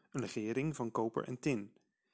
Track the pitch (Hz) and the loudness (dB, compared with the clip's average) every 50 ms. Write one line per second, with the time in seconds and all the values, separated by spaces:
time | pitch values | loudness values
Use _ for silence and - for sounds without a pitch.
0 | _ _ - 127 113 95 - 113 107 110 117 131 143 160 143 - 120 113 - 120 | _ _ -4 -2 -2 -2 -2 -2 0 0 2 2 2 0 0 -2 -2 -2 0 0
1 | 113 117 - - - - 127 - - 151 135 104 101 104 _ _ _ _ _ _ | 0 2 2 0 -2 -2 -4 0 2 2 2 2 -2 -6 _ _ _ _ _ _
2 | _ _ | _ _